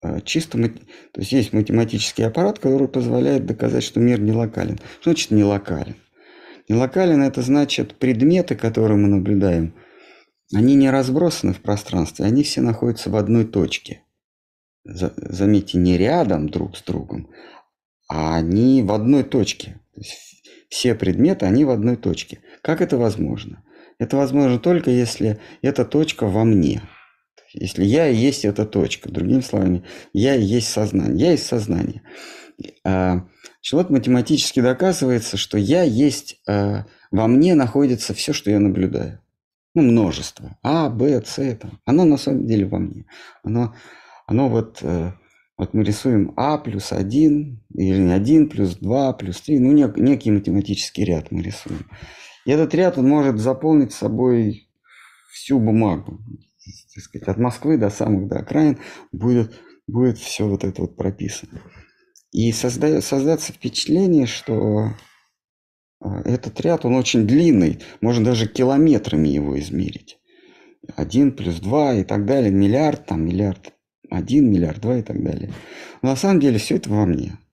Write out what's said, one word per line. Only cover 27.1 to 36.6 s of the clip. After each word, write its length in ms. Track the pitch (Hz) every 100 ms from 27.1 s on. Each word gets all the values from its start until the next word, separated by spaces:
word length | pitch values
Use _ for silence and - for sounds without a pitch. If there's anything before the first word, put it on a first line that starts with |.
| _ _ _ _
Если 300 | - - -
я 240 | 98 131 160
и 80 | 117
есть 300 | 127 139 107
эта 200 | 101 107
точка, 440 | 101 76 - -
другими 320 | - 87 127
словами, 420 | 127 104 92 90 - - -
я 240 | 98 117 135
и 60 |
есть 280 | 101 120 113
сознание. 560 | - 110 - 53 71 156
Я 60 |
есть 140 | 160 -
сознание. 560 | 123 104 82 - - - - - - - _ - _
А, 440 | - 95 92 90 90 _
значит, 300 | - _ -
вот 160 | 139 180
математически 720 | 139 110 123 120 151 - -
доказывается, 800 | 120 127 185 180 131 123 110 98
что 200 | - 104
я 260 | 98 160
есть, 580 | 175 113 147 - - - -
а, 380 | 101